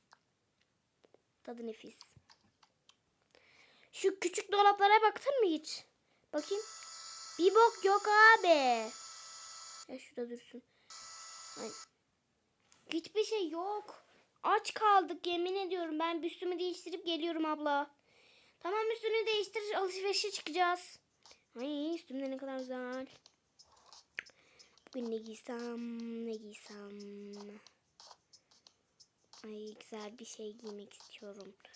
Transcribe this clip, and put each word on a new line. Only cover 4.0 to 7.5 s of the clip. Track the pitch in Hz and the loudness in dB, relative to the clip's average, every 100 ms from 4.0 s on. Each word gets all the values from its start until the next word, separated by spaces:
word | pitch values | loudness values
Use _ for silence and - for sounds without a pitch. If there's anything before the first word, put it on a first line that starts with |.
| 381 - | 0 2
küçük | 349 415 - | 0 -2 2
dolaplara | 403 403 403 403 427 | 6 8 8 8 8
baktın | 427 - 523 554 | 8 4 0 4
mı | 392 | 4
hiç? | 302 302 - - _ _ _ _ | 2 -2 -10 -10 _ _ _ _
Bakayım. | 302 - 403 427 - - - - - - - | -6 -2 -4 -4 -12 -16 -14 -14 -14 -10 2
Bir | 370 | 6